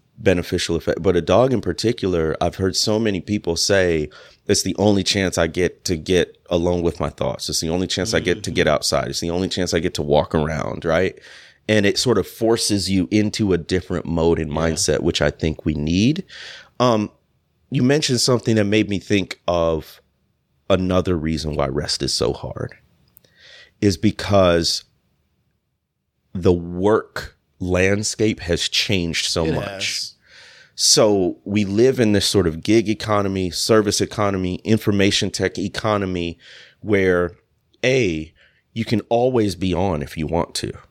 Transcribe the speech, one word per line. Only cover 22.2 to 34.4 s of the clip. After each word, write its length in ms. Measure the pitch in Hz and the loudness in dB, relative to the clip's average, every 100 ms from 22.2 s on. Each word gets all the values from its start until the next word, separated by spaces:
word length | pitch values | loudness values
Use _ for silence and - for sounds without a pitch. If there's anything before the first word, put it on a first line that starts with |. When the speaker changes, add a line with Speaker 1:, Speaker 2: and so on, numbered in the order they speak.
| 60 | -2
Speaker 1:
hard, 400 | - - - - - _ _ _ _ _ _ - - - _ | -4 -8 -10 -12 -14 _ _ _ _ _ _ -20 -20 -20 _
is 160 | 101 92 | 0 2
because 880 | 107 - - 101 90 85 82 - - _ _ _ _ _ _ _ _ _ _ _ _ _ _ | 0 0 2 4 6 4 0 -4 -8 _ _ _ _ _ _ _ _ _ _ _ _ _ _
the 200 | 95 92 | -2 2
work 840 | 87 87 87 101 107 - - - _ _ - | 2 -2 -2 2 2 0 -10 -14 _ _ -10
landscape 800 | 90 90 95 101 107 - 110 - | -2 2 2 0 -2 0 0 0
has 280 | 87 82 - | -2 -2 -2
changed 580 | - - 98 85 78 - | -2 0 0 -2 -4 -4
so 200 | 87 80 | -2 -2
Speaker 2:
It 80 | |
Speaker 1:
much. 100 | - - | -2 -6
Speaker 2:
has. 460 | 98 101 - - - _ - - - - | -8 -8 -8 -10 -16 _ -20 -20 -20 -16
Speaker 1:
So 640 | - - 151 110 101 87 - | -2 2 4 4 4 2 -2
we 200 | - 104 | -2 -2
live 360 | 98 104 127 127 | 2 4 4 4
in 120 | 107 | 4
this 140 | 101 - | 4 2
sort 200 | 104 87 | 2 2
of 140 | 80 | 0
gig 260 | 90 113 98 | 2 2 2
economy, 600 | 107 110 104 101 95 92 | -2 -2 0 0 -2 -4
service 500 | - - 110 101 - | -2 2 4 4 0
economy, 560 | 95 - 101 95 | -2 -2 -2 -2